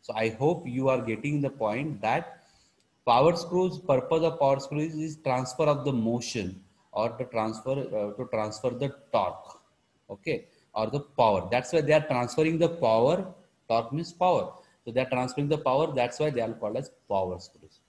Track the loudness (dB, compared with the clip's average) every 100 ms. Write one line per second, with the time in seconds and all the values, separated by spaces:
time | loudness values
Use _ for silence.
0 | -6 -2 -2 2 0 0 -2 0 2 2
1 | 0 -4 -2 0 -2 -2 -2 -2 -4 -4
2 | 0 0 -2 -14 _ _ _ _ _ _
3 | 2 6 6 4 0 0 0 -2 0 0
4 | 2 0 0 2 2 2 -2 -4 -4 -4
5 | -8 -6 -2 -2 -2 0 2 2 0 0
6 | 0 -2 -4 -4 -6 -8 -16 _ _ -4
7 | -4 -4 -6 -4 -4 -4 -4 -4 -2 -4
8 | -4 -6 -4 -2 -4 -2 -4 -2 -6 -6
9 | -2 0 0 -4 -16 -20 _ _ _ _
10 | _ -12 -4 -4 -6 _ _ -4 -2 -4
11 | -6 2 4 4 2 -2 2 0 4 4
12 | 4 -2 0 0 0 2 0 2 4 6
13 | 4 2 -2 -12 _ _ _ 0 0 -4
14 | -6 0 4 4 0 -8 -20 _ -4 -2
15 | 0 0 -2 -2 0 0 2 2 2 0
16 | -2 0 -2 0 -2 -4 -4 -4 -8 _
17 | _ -2 -2 -4 -12 _ -20 _